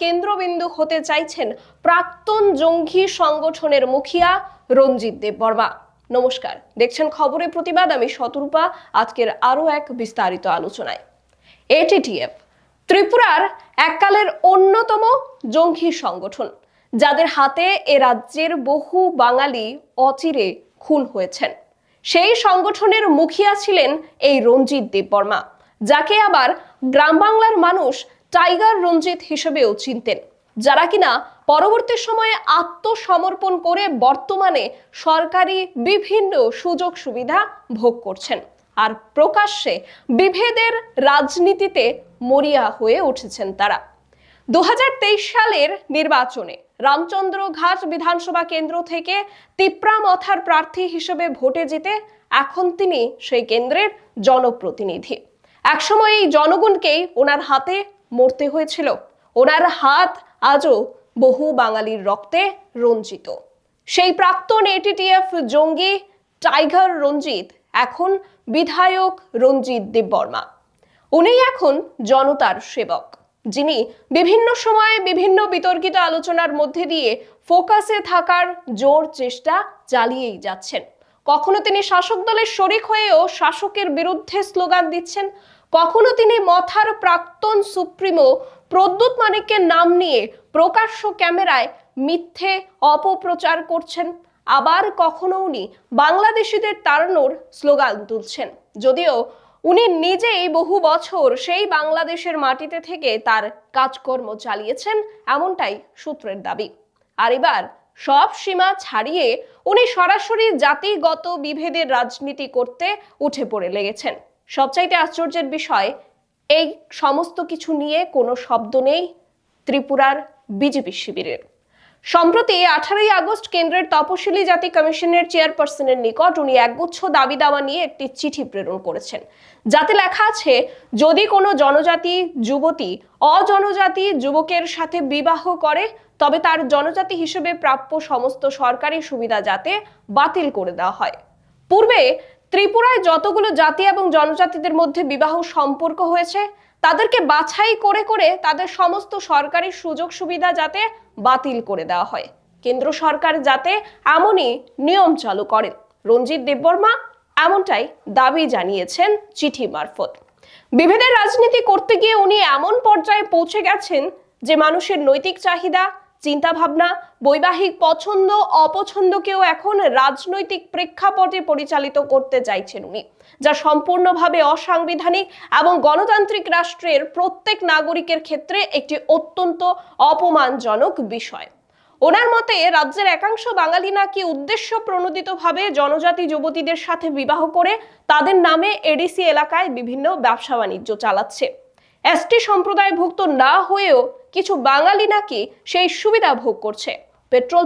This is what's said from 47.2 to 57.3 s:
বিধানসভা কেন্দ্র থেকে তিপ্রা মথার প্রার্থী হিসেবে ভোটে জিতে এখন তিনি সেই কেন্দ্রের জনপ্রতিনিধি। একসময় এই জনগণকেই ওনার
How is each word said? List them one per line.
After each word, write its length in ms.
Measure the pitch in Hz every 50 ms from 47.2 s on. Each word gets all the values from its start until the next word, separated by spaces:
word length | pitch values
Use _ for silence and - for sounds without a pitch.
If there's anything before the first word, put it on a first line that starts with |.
| 381 381 370 392 392 392 320 311 330 349 381 370 381 311 330
বিধানসভা 500 | 330 330 339 349 339 339 359 339 349 330
কেন্দ্র 300 | 339 339 320 311 311 339 349 339 339
থেকে 240 | 330 330 330 339 381 403 403 403 - - _ _ _ -
তিপ্রা 380 | 381 381 - - - 427 427 440
মথার 380 | 427 392 370 370 - 392 403 370 381
প্রার্থী 400 | 381 330 311 320 320 - 370 370 349
হিসেবে 360 | 330 330 320 - 359 294 339 339 269 -
ভোটে 240 | 254 262 - 339 330
জিতে 260 | 269 311 311 311 381 427 427 427 - _ _ _ - - -
এখন 240 | - 359 - 349 370 359 349
তিনি 240 | 349 392 370 339 254 233 240 - -
সেই 240 | - - 269 233 226 -
কেন্দ্রের 400 | 220 233 240 254 294 359 415 403 415 - _ _ - 226 196
জনপ্রতিনিধি। 920 | 262 254 254 254 247 233 240 - 175 - - 208 190 170 - - - 240 - - _ _ _ _ _ _ _ -
একসময় 500 | - 302 302 - - 415 440 440 427 427
এই 100 | 427 392 302 277
জনগণকেই 640 | 302 302 311 359 359 427 440 392 359 - 320 294 320 359 339 -
ওনার 240 | 233 277 285